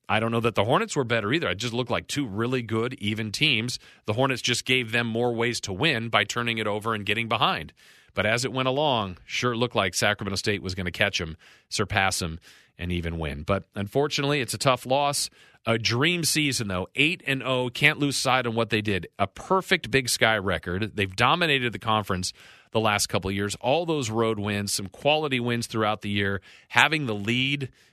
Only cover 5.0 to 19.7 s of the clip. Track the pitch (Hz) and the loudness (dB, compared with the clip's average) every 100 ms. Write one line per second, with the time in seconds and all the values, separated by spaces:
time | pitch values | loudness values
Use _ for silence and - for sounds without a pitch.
5 | 117 113 123 117 117 113 - 95 160 120 | 0 0 -2 0 -2 -2 -6 -2 0 0
6 | 117 110 104 120 120 113 104 104 107 107 | 0 0 0 -2 -2 -2 -2 -2 -2 -2
7 | 101 104 113 110 165 156 78 - - - | -2 -2 -2 0 0 -2 -8 -16 -20 -20
8 | _ - 101 117 123 131 131 135 151 120 | _ -2 0 0 -2 -2 0 2 2 2
9 | 98 90 - - 123 117 120 113 95 - | 0 -8 -8 -2 -2 0 0 0 0 0
10 | 107 104 101 98 - 101 90 90 90 - | 0 0 -2 -2 -2 -2 -4 -6 -6 0
11 | 101 - 82 78 - - _ - 101 104 | 0 0 -6 -10 -18 -20 _ -4 0 2
12 | 95 - 82 82 - - _ - 85 87 | 0 0 -4 -6 -14 -20 _ -10 -4 -4
13 | 85 82 78 71 76 98 - 104 101 139 | -4 -4 -6 -6 -2 -2 -4 -8 -2 0
14 | 151 - 139 147 113 107 139 123 123 135 | 0 0 0 0 -2 0 2 2 2 0
15 | 143 139 - - - _ - 113 107 117 | 2 0 -4 -8 -20 _ -2 0 2 2
16 | 160 175 156 160 147 123 104 92 92 - | 2 2 0 2 2 0 -2 -2 -4 0
17 | 151 180 - 135 120 127 123 - 147 151 | 0 0 -4 -4 0 0 -2 2 2 2
18 | 143 127 135 127 120 113 113 110 107 95 | 0 0 2 2 2 0 2 2 2 -2
19 | 82 - 98 - - 190 - | -2 -2 -2 -2 0 0 2